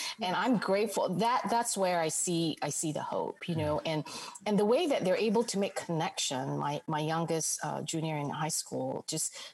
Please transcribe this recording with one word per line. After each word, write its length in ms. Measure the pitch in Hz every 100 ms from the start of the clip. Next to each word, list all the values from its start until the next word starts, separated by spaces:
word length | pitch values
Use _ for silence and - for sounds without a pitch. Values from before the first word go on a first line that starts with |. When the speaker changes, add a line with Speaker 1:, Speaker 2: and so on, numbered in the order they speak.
| - -
Speaker 1:
and 140 | 185 170
I'm 220 | 220 226
grateful. 500 | - 196 220 160 110 170
That, 260 | 226 254 196
that's 260 | 233 233 196
where 240 | 185 175
I 80 | 160
see, 480 | - - 170 165 -
I 60 | 151
see 240 | - 160
the 100 | 151
hope, 460 | 170 - - - -
you 80 | 165
know, 240 | 151 151
Speaker 2:
Yeah. 80 | 160
Speaker 1:
and, 120 | 156 - - - - -
and 120 | 202
the 60 |
way 220 | 208 254 349
that 180 | 262
they're 120 | 185 185
able 260 | 220 220
to 140 | 233 196
make 160 | 196
connection, 840 | - - 165 175 - - 127 139 143
my, 220 | 147 147 -
my 140 | 156
youngest, 580 | 151 160 160 160 - -
uh, 180 | 151 139
junior 340 | 151 165 160 151
in 140 | 143
high 180 | 147 156
school, 560 | - - 131 131 151 -
just 260 | 160 - - -